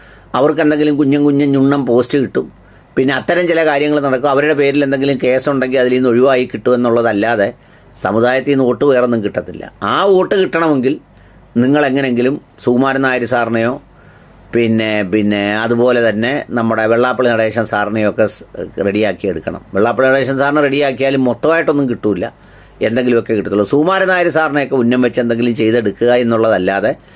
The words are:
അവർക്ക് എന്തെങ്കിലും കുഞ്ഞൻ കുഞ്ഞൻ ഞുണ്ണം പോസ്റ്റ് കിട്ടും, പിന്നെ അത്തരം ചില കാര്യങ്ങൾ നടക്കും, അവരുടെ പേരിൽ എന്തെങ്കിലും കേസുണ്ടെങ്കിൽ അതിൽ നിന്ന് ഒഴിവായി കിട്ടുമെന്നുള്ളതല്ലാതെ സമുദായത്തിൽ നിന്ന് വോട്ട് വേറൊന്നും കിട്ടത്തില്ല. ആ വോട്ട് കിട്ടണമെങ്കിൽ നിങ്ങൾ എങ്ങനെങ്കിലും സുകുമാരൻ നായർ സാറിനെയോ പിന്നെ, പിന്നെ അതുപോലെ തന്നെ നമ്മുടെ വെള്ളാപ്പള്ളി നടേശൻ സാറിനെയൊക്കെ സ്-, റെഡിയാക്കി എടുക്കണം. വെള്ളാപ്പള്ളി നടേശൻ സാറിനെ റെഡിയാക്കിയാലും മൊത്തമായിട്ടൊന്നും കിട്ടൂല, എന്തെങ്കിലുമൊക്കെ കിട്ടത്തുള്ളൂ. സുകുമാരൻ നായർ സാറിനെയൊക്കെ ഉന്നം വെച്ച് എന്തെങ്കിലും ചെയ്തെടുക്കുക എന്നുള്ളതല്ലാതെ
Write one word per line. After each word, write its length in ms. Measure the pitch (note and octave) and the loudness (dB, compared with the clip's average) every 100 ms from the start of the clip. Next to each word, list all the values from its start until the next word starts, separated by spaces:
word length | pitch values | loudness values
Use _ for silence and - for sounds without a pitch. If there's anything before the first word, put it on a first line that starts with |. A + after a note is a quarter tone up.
| - - - B2 | -20 -20 -8 0
അവർക്ക് 260 | D3 D3+ | 0 2
എന്തെങ്കിലും 360 | D3+ D3+ D3+ C#3+ | 0 2 0 0
കുഞ്ഞൻ 260 | C#3 D3 | 0 2
കുഞ്ഞൻ 280 | D3 C#3+ C#3+ | 2 2 2
ഞുണ്ണം 340 | C#3 C3+ C#3+ B2+ | 2 2 0 2
പോസ്റ്റ് 340 | A#2+ B2 C#3+ | 0 2 -2
കിട്ടും, 320 | A#2 C3 - - - - _ - | -2 -4 -6 -14 -20 -20 _ -2
പിന്നെ 200 | C3+ C3 | 0 -2
അത്തരം 320 | D3+ F3 F3 | -2 -2 0
ചില 180 | E3 D#3 | 0 2
കാര്യങ്ങൾ 340 | C#3+ D3+ D3 | 0 0 0
നടക്കും, 300 | C#3 B2+ C#3+ | 0 0 0
അവരുടെ 240 | C#3 D3 | 0 0
പേരിൽ 300 | C#3+ C#3 C#3+ | 2 2 2
എന്തെങ്കിലും 360 | C#3 C3+ C#3 C3 | 0 0 -2 0
കേസുണ്ടെങ്കിൽ 560 | C3 B2+ D3 C#3 C3 C3 | 0 0 0 -2 0 0
അതിൽ 140 | B2+ | 2
നിന്ന് 160 | B2+ B2+ | 2 2
ഒഴിവായി 400 | A#2+ C3+ B2+ B2+ | 4 4 2 -2
കിട്ടുമെന്നുള്ളതല്ലാതെ 1000 | A2 B2 B2 B2 A#2 A#2 G2+ A2 A2+ G2+ - - - - - | -4 0 0 2 2 0 0 0 0 -2 -4 -20 -20 -20 -8
സമുദായത്തിൽ 500 | F#2 G#2+ B2 C3 C3 | -2 0 2 0 0
നിന്ന് 120 | C3+ | 0
വോട്ട് 220 | B2+ A#2+ C#3+ | 0 2 2
വേറൊന്നും 380 | B2+ B2 A#2 | 2 2 0
കിട്ടത്തില്ല. 480 | G2 - - E2+ - - | -2 -6 -8 -14 -16 -8
ആ 200 | G2+ C#3 | -2 0
വോട്ട് 320 | G3+ F#3 F3+ G#3 | 2 2 2 0
കിട്ടണമെങ്കിൽ 640 | F#3 E3 E3 C#3 B2 D#3 - - - - - A#2 | 0 0 0 2 0 -4 -10 -20 -20 -20 -6 -2
നിങ്ങൾ 280 | B2+ D3 C#3 | 2 2 2
എങ്ങനെങ്കിലും 560 | C3+ C3+ A#2+ B2+ D3 - - | 0 0 0 0 -2 -10 -6
സുകുമാരൻ 380 | B2+ B2 C3+ C3+ | 0 2 2 0
നായർ 240 | C3+ B2+ A#2 | 0 -2 -2
സാറിനെയോ 560 | B2 A2+ A2+ A#2 C#3 - - - - - - - | -2 0 0 -2 -4 -14 -20 -20 -20 -20 -20 -6
പിന്നെ, 500 | A#2+ A#2 A2 A2 G#2+ | -2 0 0 0 -2
പിന്നെ 560 | G2 G#2+ G#2 G#2 G2+ G#2+ | 0 0 0 0 0 -2
അതുപോലെ 500 | A2+ A#2 B2 A#2+ A2+ | 0 0 2 2 0
തന്നെ 360 | G#2+ A#2 C#3+ - | 0 -2 -4 -6
നമ്മുടെ 380 | A#2+ A2+ A2 A2 | -4 -2 0 0
വെള്ളാപ്പള്ളി 440 | A#2 B2+ B2 B2 | 2 0 0 0
നടേശൻ 340 | A2+ A2 A#2+ G#2 | 0 0 -2 -2
സാറിനെയൊക്കെ 600 | G#2 G#2 A2 G#2+ G2 G#2+ | -2 -2 0 -2 0 -2
സ്-, 180 | - - - F#2 - G2 | -2 -16 -12 -12 -4 -2
റെഡിയാക്കി 420 | G#2 G#2+ F2 G2 | 0 -2 -2 -4
എടുക്കണം. 340 | E2 - E2 - | -4 -8 -12 -6
വെള്ളാപ്പള്ളി 360 | F#2+ A2+ A2+ C3 | -2 0 2 2
നടേശൻ 280 | C3+ B2+ C3+ | 2 0 -2
സാറിനെ 240 | C#3 D3 | 0 0
റെഡിയാക്കിയാലും 640 | C#3+ C#3+ C#3 A#2+ C3+ C#3 | 0 0 -2 -2 -2 0
മൊത്തമായിട്ടൊന്നും 640 | B2+ A2+ D3+ E3 D#3 C#3+ C3 | 0 0 0 0 0 0 -2
കിട്ടൂല, 360 | A2 G#2+ F2+ A#2+ - - - - - | -2 -2 -2 -6 -10 -20 -20 -20 -6
എന്തെങ്കിലുമൊക്കെ 520 | A2 A#2+ B2 A#2 - | -2 0 0 0 0
കിട്ടത്തുള്ളൂ. 320 | A2 F#2 G2 G2+ | -4 0 0 2
സുകുമാരൻ 420 | C#3+ E3 F#3+ F#3 | 2 2 0 0
നായർ 220 | F3+ F3 | 0 0
സാറിനെയൊക്കെ 460 | D3+ D#3 C#3+ C3 C3+ | 0 0 -2 -2 0
ഉന്നം 260 | A#2 B2+ | 0 2
വെച്ച് 200 | B2 A#2+ | 0 0
എന്തെങ്കിലും 340 | A#2 A#2 A#2+ A#2 | -2 0 -2 0
ചെയ്തെടുക്കുക 580 | A2 A#2+ G#2+ G2 A#2+ | 0 2 0 0 0
എന്നുള്ളതല്ലാതെ 840 | B2 A#2 A2+ A2+ F#2+ F#2 G2 G#2+ D3+ - | 2 2 2 2 2 0 0 -2 -4 -12